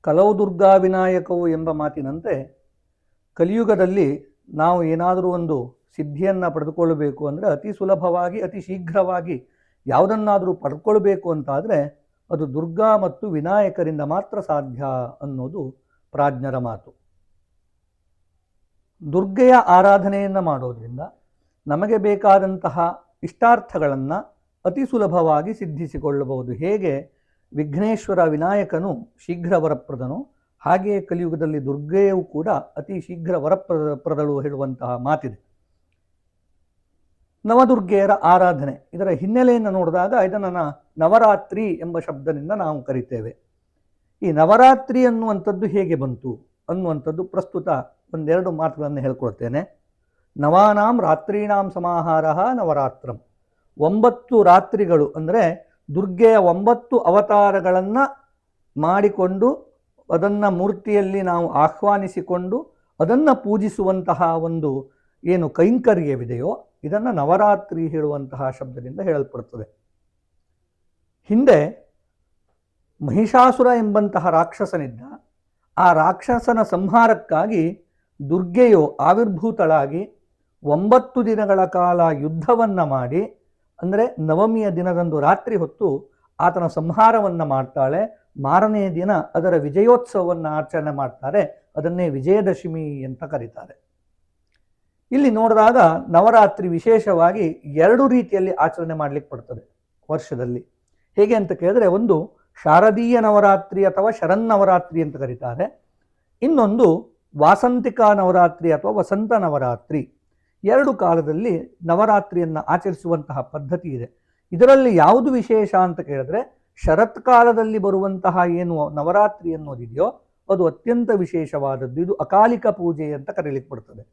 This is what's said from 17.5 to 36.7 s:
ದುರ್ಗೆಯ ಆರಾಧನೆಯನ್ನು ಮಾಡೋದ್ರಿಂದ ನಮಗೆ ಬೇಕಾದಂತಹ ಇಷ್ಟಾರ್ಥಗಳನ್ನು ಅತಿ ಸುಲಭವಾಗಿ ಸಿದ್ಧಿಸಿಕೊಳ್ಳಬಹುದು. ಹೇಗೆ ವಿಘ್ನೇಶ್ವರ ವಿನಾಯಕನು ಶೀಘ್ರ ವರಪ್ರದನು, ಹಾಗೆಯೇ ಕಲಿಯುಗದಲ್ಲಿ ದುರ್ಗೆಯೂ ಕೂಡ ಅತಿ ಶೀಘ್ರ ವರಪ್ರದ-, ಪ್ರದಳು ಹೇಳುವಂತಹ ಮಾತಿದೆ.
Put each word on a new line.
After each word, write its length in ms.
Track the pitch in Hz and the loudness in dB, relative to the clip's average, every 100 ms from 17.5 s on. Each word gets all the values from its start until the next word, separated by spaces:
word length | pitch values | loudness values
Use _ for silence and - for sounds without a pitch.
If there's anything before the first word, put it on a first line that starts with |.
| _ _ _ _ _ _ _ _ _ _ _ _ _ _ _ 156 | _ _ _ _ _ _ _ _ _ _ _ _ _ _ _ -6
ದುರ್ಗೆಯ 400 | 165 196 196 254 | -4 -4 2 6
ಆರಾಧನೆಯನ್ನು 880 | 254 - 180 196 202 190 196 202 190 | 6 8 6 8 4 2 -4 -2 -2
ಮಾಡೋದ್ರಿಂದ 580 | 175 139 127 117 117 123 165 _ _ _ _ _ - | -2 -4 -6 -12 -14 -14 -14 _ _ _ _ _ -6
ನಮಗೆ 320 | 151 208 220 | -4 0 0
ಬೇಕಾದಂತಹ 1080 | 202 208 208 196 190 185 180 143 170 - _ _ | 0 0 4 4 4 -4 -6 -2 -4 -4 _ _
ಇಷ್ಟಾರ್ಥಗಳನ್ನು 1120 | 127 _ 233 233 233 170 151 135 135 175 - _ _ _ | -14 _ 2 2 0 -4 -2 -2 -4 -6 -8 _ _ _
ಅತಿ 220 | - - 262 | -6 -4 -4
ಸುಲಭವಾಗಿ 680 | 240 196 175 160 151 170 | -2 0 0 2 0 -2
ಸಿದ್ಧಿಸಿಕೊಳ್ಳಬಹುದು. 1000 | 226 185 147 160 156 151 139 131 135 123 | -10 -10 -10 -10 -6 -4 -4 -4 -6 -8
ಹೇಗೆ 680 | 117 165 208 185 139 - _ _ _ _ | -6 -4 -2 -2 -6 -8 _ _ _ _
ವಿಘ್ನೇಶ್ವರ 680 | 143 151 143 214 220 220 185 | -8 -6 -2 -2 -2 -2 0
ವಿನಾಯಕನು 840 | 165 151 165 202 190 156 190 175 - _ - | 0 0 -2 -2 -2 -4 -6 -8 -12 _ -12
ಶೀಘ್ರ 300 | 170 170 180 | -8 -2 0
ವರಪ್ರದನು, 840 | 156 151 - 135 127 165 285 _ _ _ | 0 -4 -8 -12 -10 -10 -14 _ _ _
ಹಾಗೆಯೇ 380 | - 185 190 202 | -2 0 0 -4
ಕಲಿಯುಗದಲ್ಲಿ 640 | 190 175 175 156 156 151 | -4 -6 -4 -4 -4 -4
ದುರ್ಗೆಯೂ 600 | 135 143 147 190 196 190 | -6 -8 -4 0 2 0
ಕೂಡ 240 | 185 147 170 | -4 -8 -4
ಅತಿ 520 | 160 - - 147 190 | -4 -6 -16 -12 -12
ಶೀಘ್ರ 360 | - 175 165 175 | -12 -12 -6 -4
ವರಪ್ರದ-, 600 | 143 190 - 170 151 139 | -2 -2 -2 -4 -2 -6
ಪ್ರದಳು 440 | - 147 151 143 | -6 -4 -2 -4
ಹೇಳುವಂತಹ 560 | 147 139 135 127 123 123 | -6 -6 -8 -8 -8 -6
ಮಾತಿದೆ. 540 | 127 151 135 107 _ _ _ _ _ _ _ _ _ _ _ _ _ | -4 -4 -6 -14 _ _ _ _ _ _ _ _ _ _ _ _ _